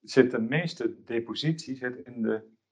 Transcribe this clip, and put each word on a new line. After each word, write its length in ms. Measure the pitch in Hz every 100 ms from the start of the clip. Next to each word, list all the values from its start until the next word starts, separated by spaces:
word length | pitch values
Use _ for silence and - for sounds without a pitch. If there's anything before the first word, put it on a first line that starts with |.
zit 300 | - - 123
de 80 | 127
meeste 640 | 113 151 170 - 113 -
depositie 720 | - 117 113 104 151 160 - 131
zit 200 | 127 123
in 240 | - 127
de, 300 | 113 110 110 _ _